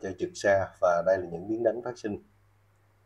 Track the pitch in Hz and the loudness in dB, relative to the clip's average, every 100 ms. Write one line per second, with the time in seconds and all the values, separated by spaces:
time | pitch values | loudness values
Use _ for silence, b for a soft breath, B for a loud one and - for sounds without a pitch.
0 | 95 92 92 - 104 98 90 - 90 85 | -4 -6 -8 -2 2 4 2 0 2 2
1 | 85 95 87 85 101 110 117 117 123 120 | 4 2 0 -8 -6 0 0 0 -6 -8
2 | 110 98 - _ _ _ _ _ _ _ | -8 -8 -10 _ _ _ _ _ _ _